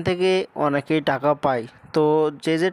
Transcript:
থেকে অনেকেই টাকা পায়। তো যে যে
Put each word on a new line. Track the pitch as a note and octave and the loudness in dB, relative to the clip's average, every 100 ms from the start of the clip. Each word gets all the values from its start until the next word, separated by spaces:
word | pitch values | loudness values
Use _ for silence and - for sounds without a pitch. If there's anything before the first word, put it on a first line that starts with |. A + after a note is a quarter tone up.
| F3 | -2
থেকে | F3+ F#3 F#3 - - D3 | 0 2 2 -2 -2 -2
অনেকেই | C#3+ - D#3 D3 | -2 0 0 0
টাকা | C3+ C#3+ D3 | 0 0 0
পায়। | C#3+ B2 A#2 - - D#3+ | 0 -2 -6 -16 -6 0
তো | D3+ D#3 D#3 C#3+ D#3+ | 2 2 0 -2 -4
যে | D#3+ | 0
যে | F#3 | 0